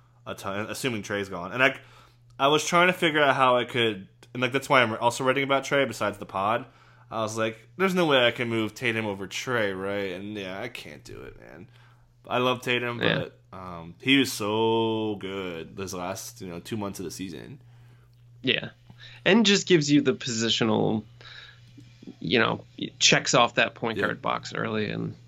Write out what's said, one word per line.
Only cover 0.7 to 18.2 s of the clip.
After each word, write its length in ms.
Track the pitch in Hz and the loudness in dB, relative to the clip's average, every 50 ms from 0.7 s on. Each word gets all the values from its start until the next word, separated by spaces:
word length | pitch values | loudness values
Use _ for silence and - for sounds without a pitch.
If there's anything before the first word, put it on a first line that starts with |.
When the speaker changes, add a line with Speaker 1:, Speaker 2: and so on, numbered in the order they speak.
| - - - 135 117 107 95 | -8 -6 -4 -4 -4 -4 -6
Speaker 1:
Trey's 260 | - 107 101 98 95 | -4 -4 -4 -4 -6
gone. 240 | 95 87 87 92 90 | -8 -10 -8 -8 0
And 100 | 123 131 | 2 2
I, 140 | 135 131 - - - - - - _ _ _ _ _ _ - | 2 2 0 -8 -20 -20 -20 -20 _ _ _ _ _ _ 0
I 100 | 135 139 | 4 4
was 160 | 151 151 151 | 4 4 2
trying 220 | - 180 175 175 185 | 2 4 4 6 4
to 40 | 180 | 4
figure 300 | 180 180 165 151 156 147 | 2 2 2 4 4 4
out 120 | 139 127 | 4 6
how 200 | 135 131 127 123 | 6 6 6 6
I 80 | 123 120 | 4 2
could, 440 | 113 - 123 117 113 107 95 95 - _ _ - - - | 0 0 0 0 0 0 -2 -8 -14 _ _ -20 -14 -6
and, 80 | 127 127 | -4 -2
like, 100 | 123 127 | 0 0
that's 160 | 135 135 - | -2 0 4
why 140 | 147 131 120 | 6 6 6
I'm 100 | 110 110 | 4 2
also 260 | - 117 120 117 - 135 | 2 0 0 0 2 2
writing 220 | 131 127 139 139 | 2 2 2 2
about 200 | 135 139 135 131 | 2 0 0 0
Trey 200 | - 147 139 135 | 0 2 2 2
besides 340 | 117 110 - 110 104 98 - | 0 -2 -2 -4 -4 -4 -6
the 80 | 101 | -10
pod. 380 | - - 95 98 104 113 120 - - _ _ _ _ _ _ - _ | -8 -4 -2 0 0 0 -2 -4 -8 _ _ _ _ _ _ -18 _
I 100 | - 113 | -6 -6
was 160 | 110 104 107 113 | -4 -4 -2 -2
like, 180 | 110 117 113 - - _ _ | -4 -4 -4 -8 -16 _ _
"There's 180 | - 185 196 180 | -2 -2 0 2
no 100 | 180 175 | 2 4
way 200 | 156 143 131 120 | 6 6 6 6
I 40 | 117 117 | 4 4
can 160 | - 123 117 | 2 -4 -2
move 260 | 117 113 110 104 - | -2 -2 -2 -4 -4
Tatum 320 | - 131 120 110 113 110 | -4 -4 -2 -2 -2 -2
over 200 | 104 98 95 98 90 | -4 -4 -6 -8 -8
Trey, 440 | - - - 131 127 120 107 101 95 | -8 -8 -6 -2 -2 0 0 -2 -2
right?" 400 | 95 95 98 101 101 98 95 87 | -4 -6 -4 -4 -4 -4 -6 -8
And 240 | 92 101 104 107 | -8 -10 -10 -10
yeah, 240 | 104 95 92 92 98 | -10 -10 -10 -10 -10
I 60 | 117 127 | -10 -12
can't 360 | - - - 80 73 64 - | -12 -14 -16 -16 -18 -18 -18
do 160 | 55 52 53 65 | -18 -16 -16 -16
it, 160 | 65 - - | -16 -18 -20
man. 300 | 57 58 65 80 90 - _ - - _ _ _ _ _ _ _ _ | -20 -20 -20 -20 -20 -20 _ -20 -20 _ _ _ _ _ _ _ _
I 120 | 95 95 123 | -6 -2 0
love 220 | 123 127 123 117 | 0 0 -2 -2
Tatum, 400 | - 127 123 120 120 120 120 117 | -2 -2 -2 -2 -2 -4 -4 0
Speaker 2:
Yeah. 180 | - - - - - - - _ _ _ | 0 2 2 0 -2 -6 -10 _ _ _
Speaker 1:
but, 60 | - | -18
um, 380 | 92 95 92 87 85 82 85 85 - - | -16 -14 -14 -12 -12 -14 -16 -16 -8 0
he 160 | 131 135 139 | 2 4 4
was 140 | 127 - - | 4 2 -2
so 840 | - 107 101 107 110 113 113 113 113 113 113 110 110 110 107 104 95 | -4 -4 -2 0 2 2 2 2 2 0 0 0 -2 -2 -4 -4 -6
good 560 | 95 95 95 98 95 90 85 82 82 87 87 | -8 -8 -8 -6 -6 -6 -8 -8 -10 -12 -10
this 160 | 98 98 90 92 | -10 -10 -8 -8
last, 460 | 90 90 92 98 98 - - - - | -8 -6 -6 -8 -8 -10 -14 -14 -14
you 80 | 95 92 | -14 -12
know, 100 | 85 87 | -12 -12
two 180 | - - 120 | -10 -8 -8
months 220 | 107 101 101 92 - | -6 -6 -8 -8 -8
of 60 | 95 | -10
the 60 | 78 - | -10 -8
season. 480 | - 95 95 80 65 57 - - - - - - - - - - _ _ _ _ _ | -8 -10 -10 -10 -12 -14 -16 -18 -20 -20 -20 -20 -20 -20 -20 -20 _ _ _ _ _